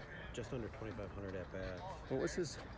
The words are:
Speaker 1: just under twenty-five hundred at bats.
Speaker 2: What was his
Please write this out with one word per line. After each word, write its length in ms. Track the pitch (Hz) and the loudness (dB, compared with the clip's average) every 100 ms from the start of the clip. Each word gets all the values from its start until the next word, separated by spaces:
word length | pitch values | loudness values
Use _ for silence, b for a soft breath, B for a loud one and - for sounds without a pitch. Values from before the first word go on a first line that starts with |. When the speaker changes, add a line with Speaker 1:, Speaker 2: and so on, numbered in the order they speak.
| - - - | -8 -6 -4
Speaker 1:
just 200 | - 110 | -2 0
under 160 | 131 104 | 2 0
twenty-five 400 | - 110 92 98 | 0 -2 0 -2
hundred 200 | 98 98 | -2 0
at 160 | 95 85 | 0 0
bats. 300 | 95 92 92 - - - | 0 0 0 -2 -4 2
Speaker 2:
What 100 | 131 | 4
was 140 | 170 | 4
his 240 | - 165 - - | 4 2 0 -2